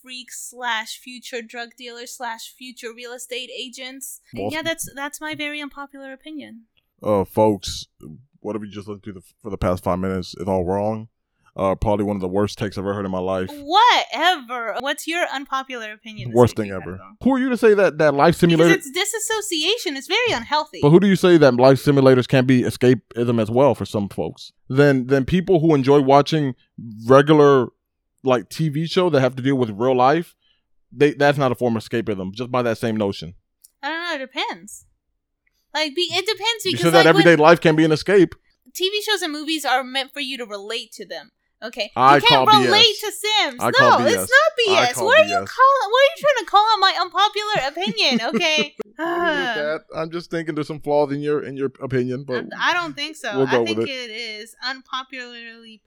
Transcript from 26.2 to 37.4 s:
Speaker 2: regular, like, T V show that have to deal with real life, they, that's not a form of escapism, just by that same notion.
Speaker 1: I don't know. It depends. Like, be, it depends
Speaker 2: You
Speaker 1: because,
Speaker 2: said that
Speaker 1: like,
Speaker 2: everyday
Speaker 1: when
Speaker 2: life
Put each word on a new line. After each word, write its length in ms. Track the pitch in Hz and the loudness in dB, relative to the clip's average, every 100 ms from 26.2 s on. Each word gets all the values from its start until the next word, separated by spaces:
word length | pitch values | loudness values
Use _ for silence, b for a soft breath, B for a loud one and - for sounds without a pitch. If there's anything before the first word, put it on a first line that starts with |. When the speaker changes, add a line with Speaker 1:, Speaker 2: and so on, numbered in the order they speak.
| 143 160 143 123 _ - 117 107 113 | 4 0 -2 -6 _ -20 -16 -8 6
Speaker 2:
regular, 640 | 135 147 151 143 135 117 - _ _ _ _ | 6 8 6 6 6 2 -6 _ _ _ _
like, 260 | 131 127 92 | 0 0 -2
T 180 | - 160 | -4 -4
V 160 | 143 165 | -2 -2
show 240 | - 180 | 0 2
that 120 | 147 | 2
have 140 | 131 127 | 2 0
to 60 | |
deal 120 | 127 135 | -2 -2
with 140 | 117 | -2
real 260 | 98 127 127 | -2 0 4
life, 400 | 127 160 175 _ _ _ _ _ _ | 4 2 -2 _ _ _ _ _ _
they, 220 | 120 147 | 2 2
that's 240 | 135 143 139 | 4 2 2
not 140 | 131 | 0
a 40 | 120 | 0
form 220 | 123 113 | 0 -2
of 60 | - | -4
escapism, 460 | 120 110 98 92 | -4 -4 -4 -6
just 180 | 104 123 | -8 -6
by 120 | 123 | -2
that 140 | 120 110 | -2 -2
same 200 | 120 110 | -2 -2
notion. 380 | 101 98 78 - _ _ - _ | -4 -4 -12 -18 _ _ -20 _
Speaker 1:
I 80 | 277 | -8
don't 140 | 320 | -6
know. 120 | 349 302 | -6 -6
It 20 | |
depends. 640 | 262 285 427 214 190 - _ _ _ _ _ _ _ _ _ | -8 -8 -8 -10 -16 -20 _ _ _ _ _ _ _ _ _
Like, 220 | 285 311 277 | -6 -4 -4
be, 60 | 349 | -4
it 140 | 339 381 | -4 -4
depends 400 | 427 427 453 381 | -4 -4 -4 -4
Speaker 2:
You 60 | |
Speaker 1:
because, 100 | 240 | -2
Speaker 2:
said 80 | 165 | 2
that 60 | 165 | 6
Speaker 1:
like, 60 | 160 | 6
Speaker 2:
everyday 240 | 165 165 | 6 6
Speaker 1:
when 80 | |
Speaker 2:
life 220 | 160 | 6